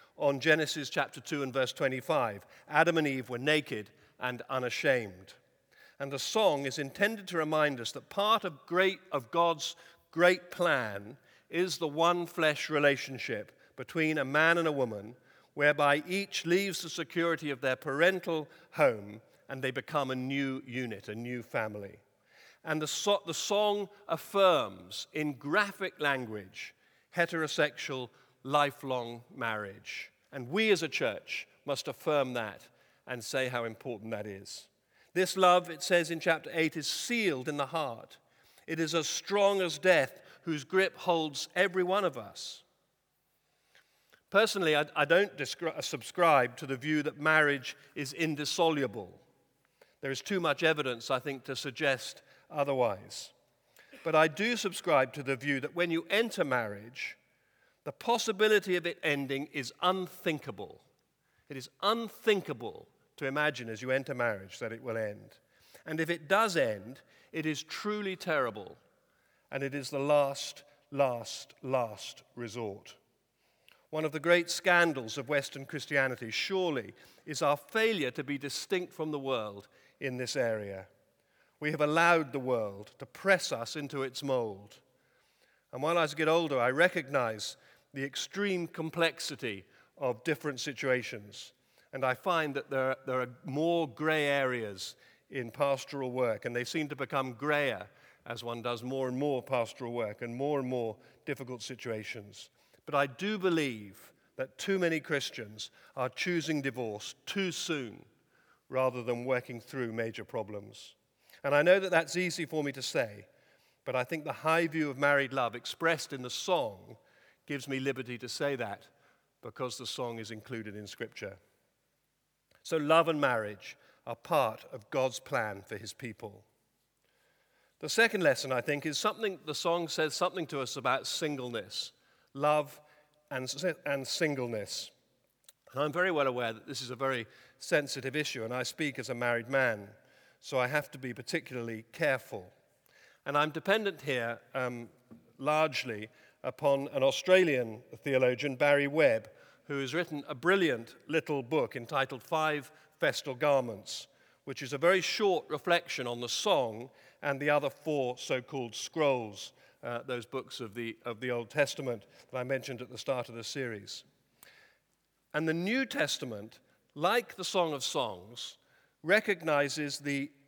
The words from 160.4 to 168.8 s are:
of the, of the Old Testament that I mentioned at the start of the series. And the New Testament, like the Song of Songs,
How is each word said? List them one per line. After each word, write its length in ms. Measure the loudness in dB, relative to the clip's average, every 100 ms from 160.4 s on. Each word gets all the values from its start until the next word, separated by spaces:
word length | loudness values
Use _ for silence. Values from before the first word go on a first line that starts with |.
| -8 -10
of 140 | -10
the, 220 | -8 -8 -8
of 140 | -8 -6
the 140 | -4
Old 180 | -4 -2
Testament 540 | 0 0 0 -6 -6 -10 -20 -10
that 80 | -6
I 60 |
mentioned 360 | -4 -4 -4 -10
at 100 | -12
the 80 | -10
start 300 | -4 -4 -4
of 60 |
the 80 | -10
series. 640 | -8 -6 -6 -8 -12 -16 -18 _ _ _ -20 -20 _ _ _ _ _ _ _
And 140 | -4 0
the 60 |
New 300 | 0 0 -2
Testament, 760 | -2 -2 -2 -2 -6 -10 -12 -18 _ _ _
like 400 | -2 0 2 -2
the 100 | -6
Song 280 | -2 0 2
of 100 | 0
Songs, 760 | -4 -2 -2 -4 -14 -14 -14 -14 _ _